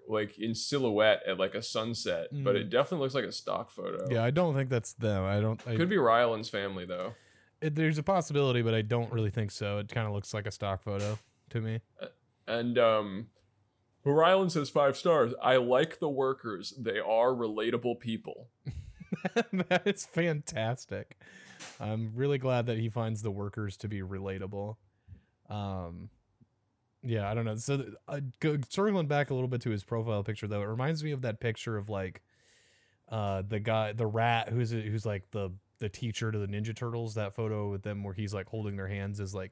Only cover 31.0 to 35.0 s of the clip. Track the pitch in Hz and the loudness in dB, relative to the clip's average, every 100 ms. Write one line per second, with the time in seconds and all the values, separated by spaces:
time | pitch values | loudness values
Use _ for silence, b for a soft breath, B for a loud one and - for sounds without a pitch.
31 | 156 139 127 110 120 110 - 107 101 101 | -4 -4 -4 -2 -4 -4 -4 -4 -4 -4
32 | 95 - - b b b b b b b | -4 -8 -20 b b b b b b b
33 | _ 110 101 98 101 107 107 110 107 110 | _ -2 0 -2 -2 -2 0 2 0 0
34 | 110 110 117 117 110 117 117 113 107 107 | 0 2 2 2 0 0 0 -2 -2 -2